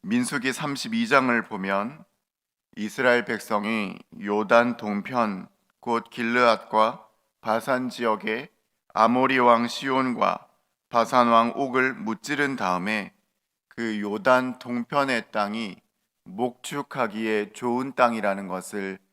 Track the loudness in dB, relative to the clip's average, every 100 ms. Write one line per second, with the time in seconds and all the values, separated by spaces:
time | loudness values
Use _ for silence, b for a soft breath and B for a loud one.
0 | 0 -2 0 -2 -2 -4 -6 -6 -4 -4
1 | 2 2 4 0 -2 -6 -2 -2 -2 -10
2 | -20 _ _ _ _ _ _ -10 -8 0
3 | 4 4 2 -6 -2 -4 -2 -4 -4 -10
4 | _ -12 -4 -2 4 4 4 -2 -4 -4
5 | -4 -2 -2 -4 -12 _ _ _ -4 -4
6 | -4 -6 -2 4 4 4 0 2 2 0
7 | -18 _ _ _ -2 -2 0 -2 -2 -2
8 | -2 -2 -4 -6 -8 _ _ _ _ 4
9 | 4 6 4 4 6 6 2 -4 -2 0
10 | 0 0 0 0 -10 _ _ _ _ 0
11 | 2 4 6 6 4 0 -2 0 0 -2
12 | -6 -6 -6 -2 -2 0 0 0 -2 -4
13 | -6 _ _ _ _ _ _ -8 -6 -4
14 | -4 -2 4 4 2 -8 -8 -6 -2 -2
15 | 0 -2 -2 -4 -4 -4 -10 -12 _ _
16 | _ _ -16 -6 -6 -6 -10 -8 -8 -4
17 | -4 -2 0 0 -2 -6 -4 -2 -4 2
18 | 2 4 -2 -2 -6 -8 -6 -6 -6 -8
19 | _